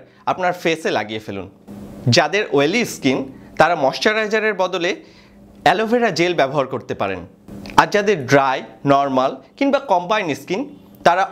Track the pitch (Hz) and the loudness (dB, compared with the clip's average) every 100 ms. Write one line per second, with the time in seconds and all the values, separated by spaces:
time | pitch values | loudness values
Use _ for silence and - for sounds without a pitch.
0 | - _ - 170 180 175 170 160 208 123 | -12 _ -6 -2 -2 -2 -2 -2 -2 -4
1 | 107 110 - 98 95 - - - - - | -4 -8 -8 -10 -12 -16 -20 -20 -18 -6
2 | 127 143 151 196 - 143 147 233 208 - | 0 2 2 0 0 2 2 0 -2 -2
3 | 131 147 269 - - - 156 170 135 135 | -2 -2 -4 -14 -4 2 2 4 0 0
4 | 214 214 214 220 214 190 185 180 170 - | 0 0 0 0 0 -2 -2 -2 -2 -4
5 | - - - - - - 147 180 220 240 | -10 -20 -20 -20 -20 0 2 2 2 0
6 | 233 156 175 160 139 147 131 123 - 104 | 0 2 0 2 0 0 -2 -4 -8 -4
7 | 101 92 87 - - - - - 156 202 | -4 -4 -12 -20 -20 -18 0 2 4 2
8 | 202 180 117 139 135 143 - - 143 139 | 2 0 2 4 4 0 -6 -4 2 2
9 | 139 127 135 254 - - 277 269 277 180 | 2 0 0 -2 -14 -2 0 0 0 0
10 | 180 214 175 127 - 190 285 - - - | 0 -2 -2 -6 -6 -6 -6 -14 -20 -2
11 | 175 180 196 | 2 2 2